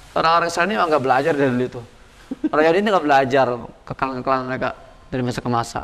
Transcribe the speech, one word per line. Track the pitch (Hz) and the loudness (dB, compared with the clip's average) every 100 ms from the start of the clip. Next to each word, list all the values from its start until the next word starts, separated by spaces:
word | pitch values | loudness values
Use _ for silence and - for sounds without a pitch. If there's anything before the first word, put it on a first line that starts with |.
| - | -6
Orang-orang | 170 160 170 170 | -2 2 2 2
Israel | 170 180 | 0 0
ini | 214 | 0
nggak | 175 151 | 2 2
belajar | 131 131 151 | 2 2 2
dari | 147 139 | 0 0
dulu | 123 123 | 0 -4
itu. | 127 113 - - - - - 302 | -6 -16 -20 -20 -20 -14 -8 -2
Orang | 151 | 2
Yahudi | 160 175 | 4 2
ini | 208 | 2
nggak | 190 | 0
belajar | 147 139 135 135 127 123 117 - | 4 2 4 2 2 -2 -10 -18
kekal-kekalan | - - 135 127 123 131 127 | -16 -6 -6 -4 -2 -2 -2
mereka | 127 127 - - - - | -4 -6 -8 -16 -20 -8
dari | 131 | -4
masa | 123 123 | -4 -4
ke | 123 | -2
masa. | 120 117 127 | -2 -2 -8